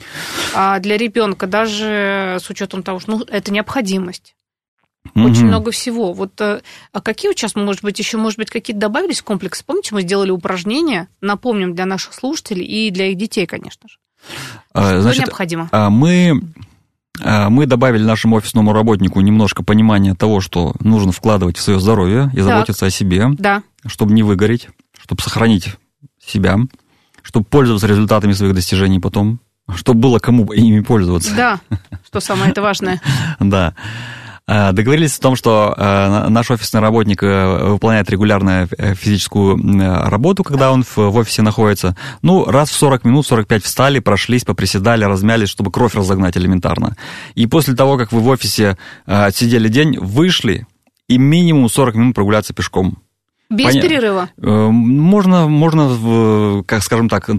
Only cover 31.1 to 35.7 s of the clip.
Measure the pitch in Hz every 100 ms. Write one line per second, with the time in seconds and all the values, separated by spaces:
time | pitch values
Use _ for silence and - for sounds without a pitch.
31.1 | 87 82 208 240 196 - 107 - - -
32.1 | 208 - 190 190 202 208 190 190 180 147
33.1 | 135 165 151 101 98 85 - - 113 -
34.1 | - - - - 107 98 95 110 151 156
35.1 | - - 127 117 107 104